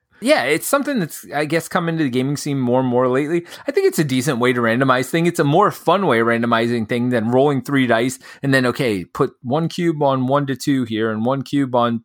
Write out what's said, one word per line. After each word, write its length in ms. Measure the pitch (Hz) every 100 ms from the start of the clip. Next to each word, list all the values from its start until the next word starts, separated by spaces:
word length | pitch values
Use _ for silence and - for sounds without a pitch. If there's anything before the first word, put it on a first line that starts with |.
| _ _
Yeah, 220 | - -
it's 220 | 123 156 -
something 320 | 285 285 269
that's, 280 | 160 - -
I 100 | 139
guess, 240 | 151 160 -
come 220 | 185 170
into 120 | 165
the 60 | 147
gaming 300 | 120 131 143
scene 200 | - 139
more 220 | 123 127
and 80 | 131
more 180 | 123 127
lately. 380 | 127 147 170 170 - -
I 20 |
think 140 | 285 392
it's 120 | -
a 60 |
decent 340 | 151 131 123 120
way 160 | 123
to 60 | 123
randomize 480 | 117 117 135 127 131
thing. 160 | 165 170
It's 120 | 170
a 60 |
more 260 | 147 156 202
fun 360 | - - 185 190
way 140 | 113
of 60 | 113
randomizing 600 | 117 117 117 117 120 110
thing 220 | 123 123
than 180 | 123 110
rolling 300 | 127 143 139
three 260 | - 139 127
dice 320 | 113 127 - - -
and 120 | 139
then, 100 | 135
okay, 400 | 127 117 135 101
put 280 | 85 - 135 -
one 260 | 123 147 165
cube 340 | - 170 156
on 240 | 143 131 127
one 200 | 143 139
to 100 | 131
two 280 | - 139
here 260 | 120 107 113
and 160 | 107 117
one 160 | 139
cube 320 | 127 143 135
on 280 | 123 120 117